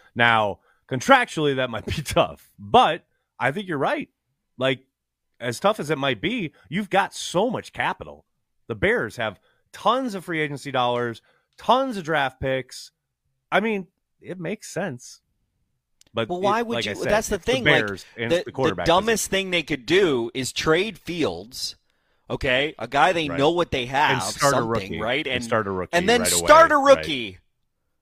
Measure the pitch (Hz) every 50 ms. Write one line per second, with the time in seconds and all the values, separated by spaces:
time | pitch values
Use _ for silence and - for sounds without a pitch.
0 | _ _ _ - 120 117 113 110 107 101 90 - _ _ _ _ _ _ 135 127
1 | - - 269 254 247 - - 165 151 143 135 131 131 123 113 107 - - - -
2 | 143 - - 170 131 80 73 - _ _ _ - 101 101 113 240 254 170 156 175
3 | - _ _ _ _ _ _ - 113 131 143 202 202 185 160 135 143 196 294 311
4 | 233 - _ _ _ _ _ _ _ _ _ - 127 131 139 131 _ _ _ _
5 | _ _ _ _ _ _ _ _ 113 123 117 - - 196 214 - 175 143 156 139
6 | 139 139 127 98 - 180 240 254 180 147 - _ _ _ 151 196 214 - - 190
7 | 196 - - - - - - 175 208 254 202 113 - - - 113 127 160 - -
8 | - 73 73 76 _ _ _ _ _ _ _ _ _ - 117 104 - 190 233 233
9 | 135 107 - - 113 107 95 - _ _ _ _ _ _ - - - 202 233 262
10 | 269 247 196 190 151 180 170 156 151 143 143 131 - 143 131 131 123 123 123 120
11 | 120 117 117 - _ _ _ _ _ _ _ - - - 226 254 269 269 233 196
12 | 170 147 160 147 135 131 - _ - 135 131 131 123 - - - - - _ _
13 | _ _ _ _ _ _ _ _ _ _ - 185 208 226 214 196 170 - _ _
14 | _ _ _ _ - 110 175 185 165 165 214 - - - - 160 196 180 127 123
15 | - - - _ _ _ _ _ _ _ _ _ _ _ _ _ _ _ _ _
16 | _ _ _ 113 113 110 180 180 190 196 208 233 240 220 233 - 113 107 101 92
17 | - - 208 220 214 - 208 185 - 226 247 262 233 151 147 123 110 104 98 90
18 | - - - 117 117 117 165 180 - - - - 131 117 98 87 87 151 165 185
19 | 208 226 226 208 - - 196 190 190 185 180 170 156 - 156 135 117 104 160 196
20 | 208 170 139 120 117 120 - 131 127 - - - - 156 160 175 202 226 180 -
21 | _ - 175 175 143 104 85 87 101 117 135 - - - - _ _ _ _ _
22 | _ _ _ _ _ - 120 - - 139 127 131 143 156 - - 113 123 127 139
23 | 156 180 185 175 160 139 - - 139 156 175 175 165 - - 135 120 123 135 135
24 | 151 135 - 127 98 104 107 - 147 139 139 127 120 113 113 110 95 101 87 82
25 | 107 113 127 147 156 139 127 123 120 117 120 110 107 98 98 92 90 - - 175
26 | 175 202 233 240 - 90 87 87 85 - 294 320 330 320 302 294 269 277 269 -
27 | 156 165 147 127 117 101 92 - _ _ _ _ _ _ _ _ _ _ _ _